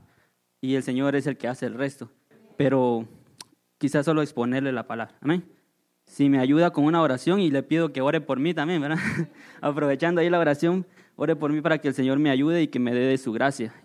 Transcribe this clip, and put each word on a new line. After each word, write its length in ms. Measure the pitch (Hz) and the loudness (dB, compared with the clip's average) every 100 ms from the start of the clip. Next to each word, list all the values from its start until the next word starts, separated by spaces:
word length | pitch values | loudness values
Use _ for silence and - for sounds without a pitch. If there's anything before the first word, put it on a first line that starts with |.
| - _ _ _ _ _ | -20 _ _ _ _ _
y 140 | 131 135 | -2 -2
el 80 | |
Señor 320 | 127 127 139 139 | 0 -2 0 0
es 120 | 143 | -2
el 100 | 123 | -4
que 100 | 117 | -6
hace 180 | 131 123 | -6 -8
el 80 | |
resto, 360 | 113 139 - 120 _ _ _ _ - | -4 -6 -8 -18 _ _ _ _ -2
pero 500 | 139 135 123 117 113 - _ _ - _ _ _ | 2 4 2 0 -4 -16 _ _ -20 _ _ _
quizás 280 | 139 151 147 | -2 0 2
solo 160 | 156 | 0
exponerle 500 | 147 120 120 135 139 | -2 -2 -2 -2 -2
la 160 | 123 - | -4 -6
palabra, 280 | 113 107 _ | -10 -10 _
amén. 240 | 139 180 180 _ _ _ _ _ _ | -2 -2 -4 _ _ _ _ _ _
Si 240 | - 143 | 0 2
me 100 | 139 | 4
ayuda 320 | 131 151 175 | 4 4 2
con 120 | 156 | 2
una 180 | 147 170 | 2 4
oración, 380 | 151 127 165 202 | 2 0 0 2
y 100 | 170 | 2
le 140 | 135 | 0
pido 300 | 135 160 160 | 0 0 0
que 80 | 135 | 0
ore 180 | 135 160 | 0 0
por 180 | 147 127 | -2 -2
mí 140 | 160 | -2
también, 280 | 160 151 175 | -2 -2 -2
¿verdad? 180 | 143 160 | -2 -2
<laughs> 640 | 208 - 156 - - - | -4 -4 -6 -10 -20 -6
Aprovechando 600 | 143 147 143 135 170 175 | -4 0 0 0 0 2
ahí 80 | 175 | 2
la 100 | 175 | 2
oración, 460 | 156 143 170 185 180 - _ - | 2 2 0 0 -4 -14 _ -4
ore 200 | 151 156 | -2 0
por 160 | 147 | 0
mí 100 | 151 | 0
para 160 | 160 156 | 0 0
que 100 | 147 | 0
el 60 | |
Señor 260 | 135 131 139 | -2 0 2
me 100 | 151 | 2
ayude 320 | 131 147 170 | 2 2 2
y 60 | 151 | 0
que 120 | 127 | -2
me 140 | 123 | -2
dé 80 | 123 | 0
de 160 | 131 131 | 0 0
su 140 | 123 | -2
gracia. 420 | 110 135 135 113 - | -2 -2 -2 -8 -10